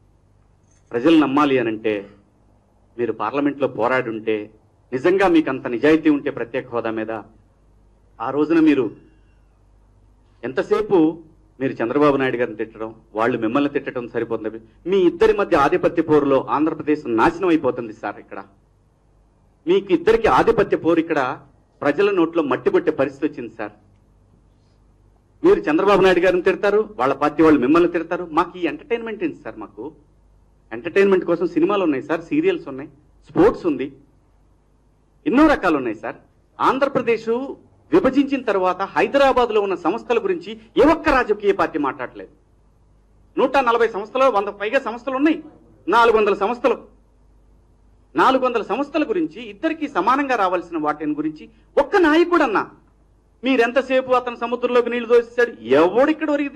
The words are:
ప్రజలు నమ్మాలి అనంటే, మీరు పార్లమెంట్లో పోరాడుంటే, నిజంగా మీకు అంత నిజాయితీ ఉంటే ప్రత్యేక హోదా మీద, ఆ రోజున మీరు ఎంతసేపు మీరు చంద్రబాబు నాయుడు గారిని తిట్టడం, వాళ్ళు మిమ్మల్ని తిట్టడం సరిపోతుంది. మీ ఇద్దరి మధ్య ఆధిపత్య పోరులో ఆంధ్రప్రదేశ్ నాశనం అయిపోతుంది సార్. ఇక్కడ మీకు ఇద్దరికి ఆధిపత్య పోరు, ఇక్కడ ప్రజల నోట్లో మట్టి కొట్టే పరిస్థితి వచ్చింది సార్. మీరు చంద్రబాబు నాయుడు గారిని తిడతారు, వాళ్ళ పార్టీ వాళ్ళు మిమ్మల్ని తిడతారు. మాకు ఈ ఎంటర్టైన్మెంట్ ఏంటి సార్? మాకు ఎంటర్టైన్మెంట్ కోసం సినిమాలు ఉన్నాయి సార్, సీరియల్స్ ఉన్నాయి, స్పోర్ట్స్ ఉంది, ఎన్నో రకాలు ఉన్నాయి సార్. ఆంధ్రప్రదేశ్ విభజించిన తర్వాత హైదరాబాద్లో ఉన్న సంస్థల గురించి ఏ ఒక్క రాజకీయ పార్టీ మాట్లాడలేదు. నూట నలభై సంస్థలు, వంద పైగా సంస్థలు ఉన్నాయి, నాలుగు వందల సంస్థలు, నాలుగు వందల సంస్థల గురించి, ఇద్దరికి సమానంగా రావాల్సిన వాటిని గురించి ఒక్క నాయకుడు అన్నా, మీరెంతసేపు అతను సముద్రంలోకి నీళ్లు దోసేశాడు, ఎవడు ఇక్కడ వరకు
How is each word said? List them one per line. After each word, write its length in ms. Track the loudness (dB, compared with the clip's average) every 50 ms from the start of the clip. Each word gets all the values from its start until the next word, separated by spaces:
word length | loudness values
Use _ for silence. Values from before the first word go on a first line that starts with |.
| _ _ _ _ _ _ _ _ _ _ _ _ _ _ _ _ _ -8
ప్రజలు 240 | -4 0 2 4 4 4 4
నమ్మాలి 320 | 2 2 0 2 2 2 0
అనంటే, 320 | 0 -2 -4 -4 -4 -4 -4 -4 -8 -12 -20 _ _ _ _ _ _ _ _ _ _ _ _ _ _ _ _ -6
మీరు 140 | -6 -6 -4 -4
పార్లమెంట్లో 460 | -6 -4 -4 -2 -2 -2 -2 -2 -4 -4 -2 -2
పోరాడుంటే, 600 | -2 0 0 -2 -2 -4 -8 -8 -4 -4 -4 -4 -6 -12 -18 _ _ _ _ _ _ -8
నిజంగా 340 | -6 -2 0 2 2 2 4 4 4
మీకు 120 | 4 2 0 -2
అంత 120 | -6 -6 -6 -4
నిజాయితీ 320 | 0 2 4 4 4 4 2 2
ఉంటే 140 | 2 0 -4 -6 -6
ప్రత్యేక 280 | -8 -6 -6 -8 -6 -6 -6
హోదా 160 | -4 -4 -4 -4 -6
మీద, 140 | -6 -6 -8 -10 -12 -16 _ _ _ _ _ _ _ _ _ _ _ _ _ _ _ _ _ -10
ఆ 100 | -8 -4 -2
రోజున 240 | 0 0 2 2 4 4 4
మీరు 160 | 4 2 0 -2 -4 -12 -20 _ _ _ _ _ _ _ _ _ _ _ _ _ _ _ _ _ _ _ _ _ _ _ _ _ _ _
ఎంతసేపు 540 | -12 -8 -6 -4 -2 0 0 0 0 2 4 4 4 2 0 -4 -10 -20 _ _ _ _ _ -6
మీరు 140 | -4 -4 -4 -4
చంద్రబాబు 380 | -4 -2 0 2 4 4 4 2
నాయుడు 180 | 0 -2 -2 -2
గారిని 180 | -4 -4 -4 -8
తిట్టడం, 300 | -10 -10 -10 -12 -12 -12 -12 -16 _ _ -4 -2
వాళ్ళు 180 | -2 0 0 -2
మిమ్మల్ని 280 | -2 -2 0 0 0 -2 -4
తిట్టడం 300 | -6 -6 -6 -10 -10 -10 -8 -6
సరిపోతుంది. 440 | -6 -6 -6 -6 -6 -6 -8 -10 -12 -16 -20 _ _ -6 -2
మీ 80 | 0 2 2 2
ఇద్దరి 260 | 2 4 2 2 2 2
మధ్య 140 | 0 0 2 2 2
ఆధిపత్య 380 | 2 2 0 0 0 -2 -2 0 2
పోరులో 280 | 2 2 4 2 2 0 0 0 -2
ఆంధ్రప్రదేశ్ 460 | -2 -2 -2 -4 -4 -2 -2 -2 -2 -2 -2 0 2
నాశనం 300 | 2 2 0 0 0 0
అయిపోతుంది 420 | 0 2 0 -2 -4 -4 -8 -12 -12 -10
సార్. 160 | -10 -10 -10 -12
ఇక్కడ 180 | -16 -18 -16 -16 -16 -18 _ _ _ _ _ _ _ _ _ _ _ _ _ _ _ _ _ _ _ _ _ _ -2
మీకు 240 | 0 0 0 0 0 0
ఇద్దరికి 320 | 0 2 2 2 2 2 2 2 4
ఆధిపత్య 400 | 4 4 2 2 2 0 -2 -2 0
పోరు, 160 | 0 2 2 0
ఇక్కడ 160 | 0 -2 -2 -2 -4 -6 -10 -14 _ _ _ _ _ _ -4
ప్రజల 280 | -2 -2 0 2 0 2 2 2
నోట్లో 260 | 0 0 0 -2 -2 -2
మట్టి 200 | -2 -2 0 0 0
కొట్టే 200 | 0 2 0 0 0
పరిస్థితి 260 | -2 -2 -4 -4 -6 -6
వచ్చింది 240 | -4 -6 -14 -12 -10 -12
సార్. 160 | -12 -12 -12 _ _ _ _ _ _ _ _ _ _ _ _ _ _ _ _ _ _ _ _ _ _ _ _ _ _ _ _ _ _ _ _ _ 2
మీరు 160 | 4 4 2 2 0
చంద్రబాబు 360 | 0 0 2 4 4 4 4
నాయుడు 180 | 4 4 4 2
గారిని 200 | 2 2 2 2 0
తిడతారు, 340 | 0 0 0 0 0 0 -2 -2 -4 -2
వాళ్ళ 120 | -2 -2 0 0
పార్టీ 180 | -2 -2 2 4 4
వాళ్ళు 160 | 6 6 4 4
మిమ్మల్ని 280 | 4 4 4 2 2 0
తిడతారు. 300 | -4 -6 -6 -6 -8 -6 -4 -2 -2
మాకు 140 | -2 -2 -4 -6
ఈ 60 | -6 -6
ఎంటర్టైన్మెంట్ 520 | -6 -8 -8 -6 -6 -6 -6 -8 -8 -6 -6
ఏంటి 140 | -8 -8 -10 -14
సార్? 120 | -16 -16 -16 -16
మాకు 200 | -16 -16 -16 -16 -16 -16 _ _ _ _ _ _ _ _ _ _ _ _ _ _ -14
ఎంటర్టైన్మెంట్ 580 | -12 -10 -8 -2 0 2 4 4 2 2 0 0
కోసం 160 | -2 -2 -2 -2 0
సినిమాలు 280 | 0 0 2 2 0 0
ఉన్నాయి 180 | 0 -2 -2 -4 -4
సార్, 120 | -6 -6 -6 -4
సీరియల్స్ 380 | -2 -2 0 0 -2 -2 -6 -12
ఉన్నాయి, 180 | -14 -14 -16 -16 _ _ _ _ _ _ _ -4
స్పోర్ట్స్ 340 | 0 2 4 4 2 0 -2 -4
ఉంది, 160 | -2 -4 -6 -8 -10 -16 _ _ _ _ _ _ _ _ _ _ _ _ _ _ _ _ _ _ _ _ _ _ _ _ -4
ఎన్నో 180 | 0 2 4 4 4 4
రకాలు 220 | 2 0 0 0 0
ఉన్నాయి 180 | -2 -4 -6 -8 -10
సార్. 160 | -12 -12 -14 _ _ _ _ _ _ _ -2
ఆంధ్రప్రదేశ్ 760 | -2 0 0 0 0 0 -2 -2 0 -2 -2 -2 -2 -4 -4 -4 -4 -8 -12 -16 _ _ _ _ _ 0
విభజించిన 480 | 2 2 2 2 2 2 0 0 -2 -4 -2 -2
తర్వాత 320 | 0 0 0 0 -2 -2 -6 -4 -2
హైదరాబాద్లో 640 | -2 0 2 2 4 4 4 4 2 2 2 0 0 0
ఉన్న 100 | -2 -2 -4 -4
సంస్థల 340 | -4 -4 -4 -2 -2 -2 -2 0
గురించి 260 | -2 -4 -4 -6 -12 -14 -16 -16 -4 2 4
ఏ 40 | 4 4
ఒక్క 140 | 4 2 2 0 2
రాజకీయ 380 | 2 2 0 -2 -2 0 0 0 0
పార్టీ 180 | -2 -2 -2 -4 -4
మాట్లాడలేదు. 440 | -4 -4 -6 -10 -12 -12 -16 -18 -20 _ _ _ _ _ _ _ _ _ _ _ _ _ _ _ _ _ _ _ _ -2
నూట 180 | -2 0 2 2 2 2 2
నలభై 200 | 2 2 2 0 -2
సంస్థలు, 320 | -4 -8 -4 0 2 2 2 2
వంద 140 | 0 -2 -4 -6 -6
పైగా 200 | -4 -2 -2 -2 -2
సంస్థలు 300 | -4 -10 -10 -8 -6 -2 0
ఉన్నాయి, 180 | 2 0 0 -2 -6 -16 -20 -20 _ _ _ _ -4
నాలుగు 300 | 0 2 4 4 4 4 4
వందల 180 | 2 2 0 0
సంస్థలు, 340 | -2 -4 -2 0 0 -2 -2 -2 -8 -20 _ _ _ _ _ _ _ _ _ _ _ _ _ _ _ _ _ _ _ _ _ _ _ _ -2
నాలుగు 280 | 2 2 2 2 2 0
వందల 160 | 0 -2 -2 -4 -4
సంస్థల 340 | -4 -4 -4 -4 -2 -2 -2 -2
గురించి, 300 | -2 -2 -4 -4 -6 -10 -16 -16 -10
ఇద్దరికి 340 | -6 -6 -6 -4 -6 -8 -6 -4
సమానంగా 400 | -2 0 0 0 0 0 -2 0 0
రావాల్సిన 360 | 0 0 -2 -4 -4 -6 -6 -4 -2
వాటిని 320 | -2 -4 -4 -4 -6 -4 -4
గురించి 260 | -4 -6 -8 -10 -16 -20 _ _ _ _ -2 -2
ఒక్క 140 | 0 2 2 2 4
నాయకుడు 400 | 4 4 4 4 4 2 2 2 0
అన్నా, 160 | 0 -2 -4 -6 -10 -20 _ _ _ _ _ _ _ _ _ _ _ _
మీరెంతసేపు 760 | -2 0 2 2 2 2 0 0 0 0 0 -2 0 2 0 0
అతను 200 | 0 -2 -8 -8 -6
సముద్రంలోకి 480 | -6 -4 -2 -2 2 4 4 2 2 0
నీళ్లు 160 | -2 0 4 4
దోసేశాడు, 380 | 4 4 2 0 -2 -2 -2 -2 -6 -2 2 4 4
ఎవడు 280 | 4 4 4 4 2 2 2
ఇక్కడ 160 | -2 -2 -2 -2
వరకు 180 | -2 -2 -4 -6